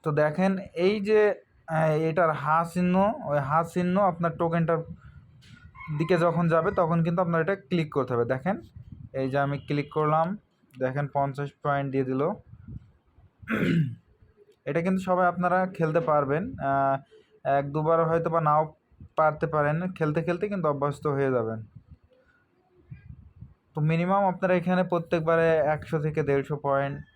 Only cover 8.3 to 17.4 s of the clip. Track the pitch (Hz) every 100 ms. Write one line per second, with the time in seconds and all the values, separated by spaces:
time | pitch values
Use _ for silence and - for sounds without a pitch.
8.3 | 127 170 220 - - - - - 135 135
9.3 | 139 143 143 - 147 143 156 151 156 170
10.3 | 214 _ _ _ 127 131 135 143 143 139
11.3 | 135 143 _ 147 139 139 135 127 131 156
12.3 | 214 - - - - - _ _ _ -
13.3 | _ - 220 175 170 135 110 _ _ _
14.3 | _ _ _ 139 151 175 190 185 180 180
15.3 | 180 180 185 185 185 160 160 156 147 135
16.3 | 147 233 269 139 139 135 135 - - _
17.3 | _